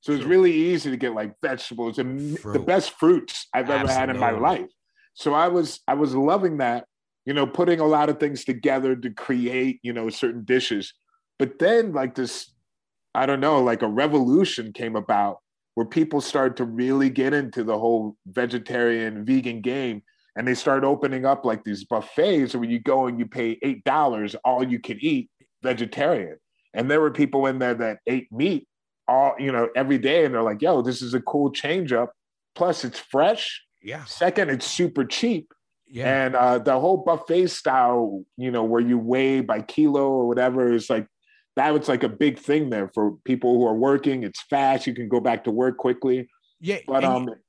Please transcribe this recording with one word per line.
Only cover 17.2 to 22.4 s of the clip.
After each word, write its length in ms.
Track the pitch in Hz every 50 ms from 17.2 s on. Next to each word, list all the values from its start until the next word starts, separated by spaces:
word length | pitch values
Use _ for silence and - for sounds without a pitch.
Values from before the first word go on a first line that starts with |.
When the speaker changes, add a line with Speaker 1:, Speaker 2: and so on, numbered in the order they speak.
| 127 135 143
Speaker 1:
into 300 | 147 139 123 - - 113
the 160 | 110 113 107
whole 380 | 110 117 117 113 110 107 104 _ _
vegetarian, 1000 | 95 92 - 123 120 117 123 107 - 123 123 120 117 117 113 113 113 107 107 104
vegan 360 | 110 131 131 123 123 117 113
game. 420 | 104 123 123 139 135 123 113 104 - _ _ _ _ _ _
And 120 | 101 117 127
they 60 | 127
started 300 | 120 - - 135 135 135
opening 400 | 135 143 - 143 139 131 131 127
up, 180 | 135 139 135 -
like, 180 | 127 110 107 -
these 220 | 110 104 98 98
buffets 720 | - 120 110 101 - - - 156 202 196 156